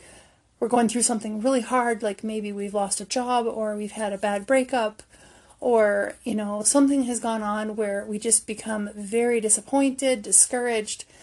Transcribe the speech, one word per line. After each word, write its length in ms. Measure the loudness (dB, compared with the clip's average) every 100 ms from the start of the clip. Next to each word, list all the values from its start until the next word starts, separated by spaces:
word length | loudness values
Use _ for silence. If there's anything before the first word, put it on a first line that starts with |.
| -20 -20 -20 _ _ _
we're 80 | 0
going 200 | 4 2
through 140 | 2
something 380 | 0 0 -4 -2
really 220 | 2 2
hard, 380 | 2 0 2 0
like 200 | -2 -4
maybe 300 | -6 -6 -6
we've 220 | -6 -4
lost 260 | -2 -2 -4
a 40 |
job, 420 | -4 -4 0 0 0
or 300 | -2 -4 -4
we've 160 | -6
had 200 | -6 -4
a 60 | -2
bad 280 | -2 -2 2
breakup, 560 | 2 4 0 -2 -4 -18 -20 -20 -20 -20 _
or, 560 | 2 4 6 2 -2 -6
you 140 | -4 -4
know, 260 | -4 -2
something 420 | 2 4 6 4
has 140 | 0 -2
gone 240 | -2 -2
on 320 | -2 -2 -4
where 320 | -2 -2 -2 -4
we 140 | -4
just 260 | 0 0 0
become 420 | -8 -6 -4 -6
very 460 | -8 -4 0 2 2
disappointed, 840 | 2 -2 0 0 0 0 0 -2
discouraged. 840 | 2 2 4 0 -2 -2 -4 -10 -14 -20